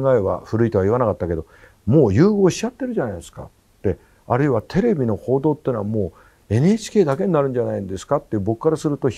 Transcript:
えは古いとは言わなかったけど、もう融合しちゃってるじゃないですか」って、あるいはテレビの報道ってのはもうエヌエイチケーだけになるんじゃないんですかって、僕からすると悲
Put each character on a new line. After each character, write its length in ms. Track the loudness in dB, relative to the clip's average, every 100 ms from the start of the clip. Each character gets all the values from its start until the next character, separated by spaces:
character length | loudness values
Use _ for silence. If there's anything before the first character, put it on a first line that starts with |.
| 2
え 60 | 2
は 220 | 0 -4
古 220 | -4 0 2
い 40 |
と 60 | 2
は 80 |
言 80 | 0
わ 60 | 0
な 80 | 0
か 60 |
っ 40 | -2
た 120 | -4
け 60 |
ど、 120 | -6 -8 -18 -20 _ 2
も 220 | 4 4
う 60 |
融 140 | 4 4
合 220 | 4 2
し 100 | 0
ち 60 | -6
ゃ 20 |
っ 40 |
て 120 | -6 -6
る 60 |
じ 80 | -4
ゃ 60 | -6
な 60 |
い 20 |
で 80 | -8
す 100 | -14
か」 120 | -18 -20 _ _ _
っ 20 |
て、 140 | -4 -4 _ _ -2
あ 100 | 0
る 80 |
い 40 | 2
は 120 | 0
テ 220 | -2 -2
レ 120 | 0
ビ 120 | 0 -2
の 100 | -2
報 240 | -2 0
道 140 | 0
っ 20 | -2
て 160 | -4
の 60 | -4
は 60 |
も 280 | -4 -4 -4
う 400 | -8 -20 _ -2
エ 60 | 2
ヌ 80 | 2
エ 60 |
イ 40 | 0
チ 120 | 0
ケ 120 | 0
ー 20 |
だ 120 | 2 0
け 100 | 0
に 60 |
な 100 | 0
る 60 | 0
ん 60 |
じ 60 | 0
ゃ 40 |
な 120 | -2 -4
い 60 |
ん 40 | -6
で 120 | -8
す 80 | -4
か 100 | -4
っ 60 |
て、 160 | -2 -4
僕 240 | -2 -2
か 80 | 0
ら 60 | 0
す 120 | -2
る 100 | -2
と 100 |
悲 80 | -2